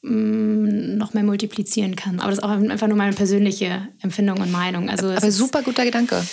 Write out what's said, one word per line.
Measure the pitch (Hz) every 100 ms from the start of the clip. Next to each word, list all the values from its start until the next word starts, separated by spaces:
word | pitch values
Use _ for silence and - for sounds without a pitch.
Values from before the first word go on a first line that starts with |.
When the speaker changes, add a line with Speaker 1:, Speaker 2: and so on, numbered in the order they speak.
Speaker 1:
mm, | - 220 220 214 214 214 208 208 - 202
noch | 208
mehr | 214
multiplizieren | 208 202 208 - 196 - 196 180
kann. | - 180
Aber | 196
das | 202
ist |
auch | 208
einfach | 208 214 208 214
nur | 208
meine | 202 202
persönliche | 196 202 202 196 185 185 196 -
Empfindung | 190 175 202 190
und | 185
Meinung. | 180 180 180 190
Also | 190 190
es | 185
Speaker 2:
Aber | 208
Speaker 1:
ist | 196
Speaker 2:
super | 262 294
guter | 254 247 247
Gedanke. | 233 240 180 175